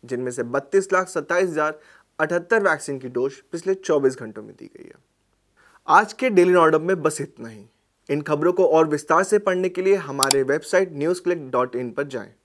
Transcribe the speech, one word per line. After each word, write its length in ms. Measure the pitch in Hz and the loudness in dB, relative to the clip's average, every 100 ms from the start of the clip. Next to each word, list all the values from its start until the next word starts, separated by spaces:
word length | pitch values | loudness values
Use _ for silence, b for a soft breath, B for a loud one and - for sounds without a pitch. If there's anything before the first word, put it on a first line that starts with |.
| 123 | -8
जिनमें 260 | 123 127 | -6 -6
से 120 | 123 | -6
बत्तीस 500 | 120 135 143 196 190 | -4 -4 0 0 2
लाख 140 | 185 180 | -2 -2
सत्ताईस 420 | 165 147 175 185 | -6 -2 0 0
हजार 300 | 156 151 151 b b b - | -2 -4 -4 b b b -6
अठहत्तर 440 | 156 175 175 226 | -2 -2 0 2
वैक्सीन 360 | 196 151 - 139 | 2 0 -4 -10
की 100 | 127 | -6
डोज 240 | 123 131 | -4 -4
पिछले 400 | - _ 165 180 | -6 _ -8 -4
चौबीस 460 | 190 - 151 135 127 | -4 0 2 2 -2
घंटों 240 | 113 110 | -14 -14
में 120 | 107 - | -18 -20
दी 60 | - | -20
गई 200 | - - | -20 -20
है। 100 | - _ _ _ _ _ b b b - | -20 _ _ _ _ _ b b b 2
आज 260 | 165 208 | 2 2
के 160 | - 254 | -4 2
डेली 240 | 196 180 | 4 6
राउंडअप 280 | 180 160 156 | 6 4 4
में 200 | 165 185 | 0 -2
बस 200 | 151 156 | -2 -4
इतना 280 | 139 - 117 | -12 -12 -18
ही। 160 | 110 101 _ _ _ - | -18 -20 _ _ _ -8
इन 120 | 143 | -6
खबरों 320 | 151 147 160 | -4 0 0
को 120 | 180 170 | 2 4
और 220 | 156 160 | 4 2
विस्तार 360 | 147 - 165 | 0 0 0
से 160 | 190 208 | 2 0
पढ़ने 300 | 202 185 185 | 0 -2 -4
के 120 | 180 | -2
लिए 140 | 190 196 | 0 0
हमारे 480 | 143 139 139 139 | -2 0 4 4
वेबसाइट 460 | 131 151 - 185 185 | 2 -2 0 0 0
न्यूज़ 280 | 147 151 180 | -2 -4 -2
क्लिक 300 | 175 170 135 | -2 -4 -2
डॉट 240 | 123 127 123 | -4 -2 -4
इन 160 | 123 | -6
पर 120 | 104 | -8
जाएं। 300 | 143 127 92 _ | -8 -10 -12 _